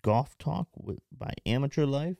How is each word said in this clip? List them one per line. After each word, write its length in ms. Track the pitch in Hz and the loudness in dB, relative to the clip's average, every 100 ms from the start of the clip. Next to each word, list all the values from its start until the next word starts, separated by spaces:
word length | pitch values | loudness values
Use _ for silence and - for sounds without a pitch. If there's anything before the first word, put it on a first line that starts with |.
Golf 340 | 107 110 143 _ | 4 2 2 _
Talk 320 | - - 170 - | -4 -2 -4 -8
with, 220 | - - _ | -10 -10 _
by 220 | - - - | -10 -10 -6
Amateur 380 | - 123 139 - | 0 0 2 2
Life. 320 | 147 139 160 | 2 2 -2